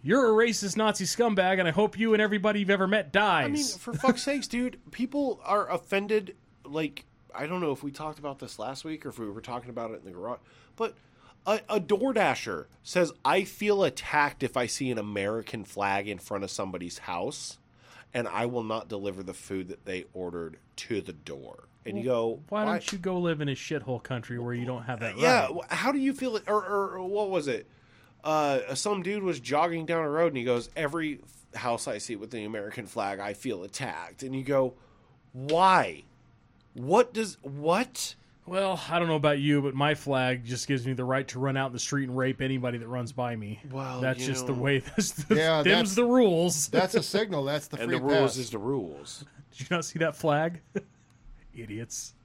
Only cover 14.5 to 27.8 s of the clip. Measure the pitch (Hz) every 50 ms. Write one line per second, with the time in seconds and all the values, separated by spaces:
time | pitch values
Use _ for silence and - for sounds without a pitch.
14.5 | - 127 123 113 - - 135 127 120 110 104 104 101 101 98 101 110 113 107 -
15.5 | - 110 92 - - 101 101 98 98 101 101 107 104 95 - - 107 98 98 95
16.5 | - - 101 95 90 87 87 85 - - - - 90 87 95 131 151 - - -
17.5 | - _ _ _ _ _ - - - - - _ - 123 117 101 82 104 117 120
18.5 | 123 120 113 107 110 113 107 - 107 98 98 101 92 95 95 90 92 - - -
19.5 | 98 95 92 87 87 - - 98 92 92 - - _ 92 90 87 85 85 85 80
20.5 | 78 - _ _ _ - - - 117 98 87 92 85 73 - - 71 69 65 53
21.5 | - - - _ _ _ _ 113 101 104 117 127 123 117 117 113 113 - 151 -
22.5 | 202 208 214 214 214 202 - - 208 190 175 190 185 180 175 170 160 147 151 143
23.5 | 135 - - - 156 139 110 131 127 113 - - 131 120 120 - 123 120 120 120
24.5 | 123 120 120 123 127 117 113 127 127 107 113 110 98 113 139 247 254 226 165 -
25.5 | 156 175 - - 170 160 190 262 277 285 262 277 277 269 262 254 220 208 - -
26.5 | 208 208 190 185 208 202 196 - 180 185 185 185 202 208 214 196 190 175 147 139
27.5 | 120 101 - - - _